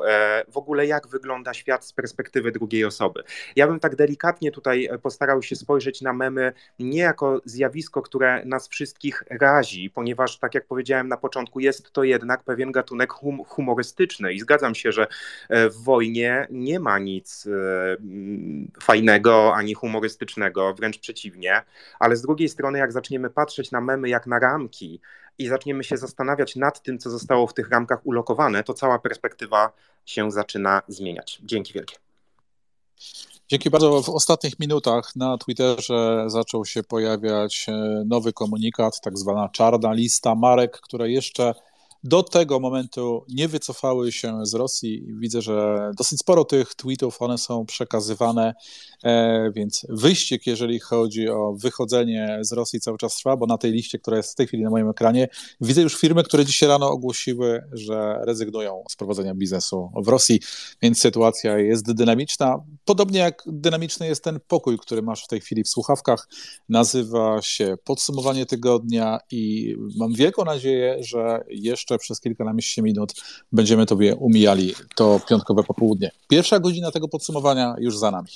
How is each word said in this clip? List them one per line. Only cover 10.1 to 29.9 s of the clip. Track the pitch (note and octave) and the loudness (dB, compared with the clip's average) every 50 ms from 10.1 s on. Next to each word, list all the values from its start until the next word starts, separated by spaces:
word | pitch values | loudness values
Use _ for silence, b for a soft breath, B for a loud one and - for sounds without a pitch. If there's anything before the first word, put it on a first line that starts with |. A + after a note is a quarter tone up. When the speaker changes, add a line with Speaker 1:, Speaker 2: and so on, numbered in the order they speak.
| B2 A#2+ C3 B2+ - - | -2 -2 -2 -2 -2 -6
Speaker 1:
tak | - A#2+ - | -6 -4 -4
jak | C3+ - | -4 -4
powiedziałem | _ B2+ B2+ B2+ C3 C3+ C3 B2+ C3 | _ -6 -6 -4 -2 -2 -2 -2 -4
na | B2+ | -6
początku, | - - C3 - C3+ B2 - - C3+ | -6 -6 -6 -6 -6 -8 -8 -6 0
jest | C3 C3+ C3 - - _ | 0 0 0 0 -6 _
to | - C#3+ C3+ | -2 0 2
jednak | C3 B2+ A#2 A#2 A#2+ B2+ B2+ | 2 2 2 0 -2 -2 -2
pewien | - - B2 A#2 B2+ C3 | -2 -4 -4 -4 -4 -2
gatunek | C3 C3 B2 - B2+ A#2+ C3 B2+ | -2 -2 -2 -2 -2 -4 -4 -4
hum-, | - - - C#3+ C#3 C3 - | -4 -6 -8 -8 -8 -8 -10
humorystyczny | - - - C#3 B2+ A#2+ A#2+ A#2+ - - - F#3 F3+ - - G#2 F#2 | -10 -6 -4 -2 0 0 -2 -2 -4 -2 0 0 0 0 -4 -6 -4
i | F#2 G2 | -4 -4
zgadzam | A2+ A#2+ D3 D3 C#3+ B2 A2 | 2 4 4 4 4 0 -2
się, | - - A#2 | -2 -2 -2
że, | G2+ A2 G#2+ B B B B B B B B B | 0 0 0 B B B B B B B B B
e, | - A#2 A2+ A2 | 4 4 4 4
w | A2 A2+ | 2 -2
wojnie | A#2 C3 C3 A#2+ A#2 A2+ A#2 A#2 A#2 A#2+ B2 C3+ C#3 - | 2 4 4 4 4 2 0 -2 0 0 0 -2 -2 -4
nie | C3 B2+ B2 C3+ E3 F#3 | -8 -6 -4 -4 -4 -2
ma | E3+ A#2 G2 G2 | 0 0 0 0
nic, | G2 G2 F#2+ F#2+ - - - - - | 0 -4 -6 -8 -10 -12 -18 -14 -8
e, | G#2 G2+ G2 F#2+ F#2+ F#2+ F#2 F#2 F#2 | -6 -4 -4 -2 -2 -2 -2 -2 -2
mm, | F#2+ F#2 G#2+ G2 F#2 G2+ G2 G2+ G#2 F2+ E2+ F2 D2+ D2 C#2+ - - - | -4 -6 -8 -12 -12 -12 -10 -10 -8 -8 -8 -10 -10 -10 -12 -14 -16 -2
fajnego | - - A2+ G#2+ A2 A2+ G#2 G#2 G#2 A#2 A2+ A2 G#2+ A2 - | 2 4 4 6 6 6 6 6 6 6 6 8 6 6 4
ani | G#2+ G#2 G#2+ G#2 | 2 0 -2 -6
humorystycznego, | - - A2+ A2 A2 G#2+ A2 G#2+ - A#2+ - - A2 G2+ F#2+ F2 G2 F#2+ F#2+ G2 | -6 -6 -6 -4 -4 -4 -4 -6 -8 -12 -12 -6 -4 -4 -2 0 0 0 -2 -2
wręcz | G2+ A2+ A2 G#2+ - | -4 -6 -8 -8 -8
przeciwnie, | - - A2+ - - G#2 F2 F2+ F2+ F#2 G2 G#2+ - B B B B B B B | -12 -16 -14 -14 -16 -18 -14 -8 -2 0 0 0 0 B B B B B B B
ale | A#2+ A#2 A#2+ | 4 4 4
z | A#2 | 2
drugiej | B2 C#3 D#3 D3+ E3 D3 | 0 -2 0 0 0 -2
strony | - - C#3 C#3 C#3 C#3 | -2 -4 -6 -4 -2 -2
jak | C3+ B2 | -2 -2
zaczniemy | A#2 B2+ A#2+ - C#3 B2+ B2+ A#2+ | -2 -6 -6 -6 -6 -6 -6 -4
patrzeć | - D3 D3+ D3 - - C3+ - | -2 -2 -2 -2 -4 -8 -8 -6
na | B2+ A#2+ | -6 -4
memy | A#2+ C3 C3+ C3+ C3 B2 | -2 -2 -2 -2 -2 -2
jak | B2 A#2 A2+ | -2 -2 -2
na | B2 A#2+ A#2+ | -2 0 2
ramki | B2+ B2+ C#3 D#3 C#3 A2+ - - G2 D#2+ E2 b b b b b b b b - | 2 2 0 -2 -6 -8 -12 -16 -16 -16 -16 b b b b b b b b -10
i | C3+ A#2+ | -4 -4
zaczniemy | B2+ C3+ - C#3+ C#3 C3+ C3 | -4 -4 -2 -6 -6 -6 -6
się | - D3 | -6 -6
zastanawiać | A#2+ B2+ C3 - - C3 C3+ C#3+ C#3+ D3 C#3+ - | -6 -6 -10 -8 -6 -4 -2 -2 -2 -2 -4 -2
nad | C3 C#3 C#3+ C#3+ - | -2 0 0 -2 -2
tym, | - C#3 B2+ A#2+ | -6 -10 -10 -8
co | - B2 | -8 -10
zostało | A#2 A#2+ - - C3+ B2 A#2+ | -10 -8 -2 2 2 4 4
w | A2+ - | 2 0
tych | - A2 G#2 | -6 -2 0
ramkach | B2 A#2 A#2+ A#2 B2 A#2+ - | 0 0 2 0 -2 -4 -2
ulokowane, | C#3 A#2+ A#2+ A2+ - A#2 G#2+ D3+ C3 G#2 G2+ G#2+ | -2 -2 -2 0 0 0 2 2 2 2 0 -2
to | - A#2+ | -4 -4
cała | - C#3 C3 B2 A#2 | -2 0 0 0 0
perspektywa | - - A2 - - A#2 - - A#2 G2+ G#2+ G#2+ G#2+ A2 - _ _ _ | 0 -4 -6 -6 -6 -8 -8 -10 -6 0 2 2 2 2 0 _ _ _